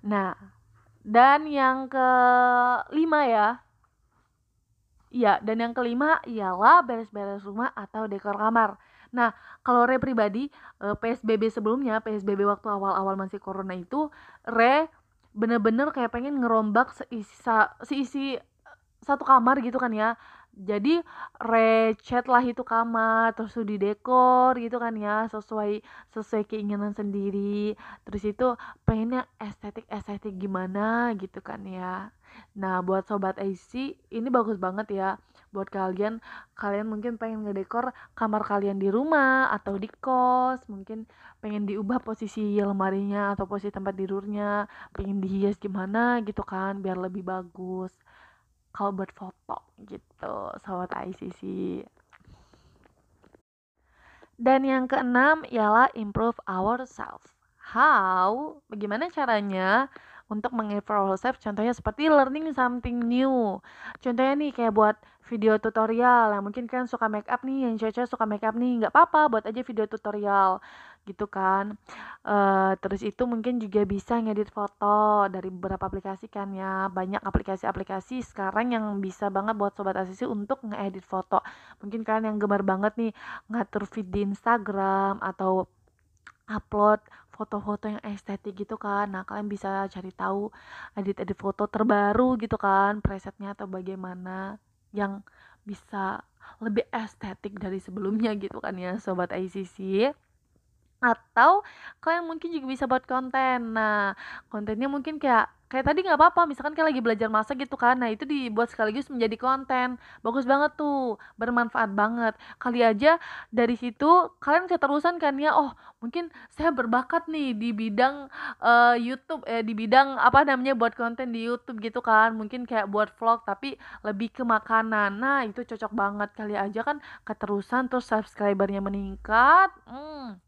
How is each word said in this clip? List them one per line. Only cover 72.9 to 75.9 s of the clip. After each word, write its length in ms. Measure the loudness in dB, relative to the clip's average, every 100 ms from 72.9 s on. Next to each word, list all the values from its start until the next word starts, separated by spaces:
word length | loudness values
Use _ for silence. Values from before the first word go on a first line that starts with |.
| -4
itu 240 | -6 -4 -2
mungkin 320 | -2 -2 -4
juga 240 | 0 0
bisa 320 | 0 -2 -2 -2
ngedit 240 | 0 -2 -4 -6
foto 720 | -8 _ 2 4 4 4 2
dari 240 | -2 -8
beberapa 400 | -8 -6 -4 -6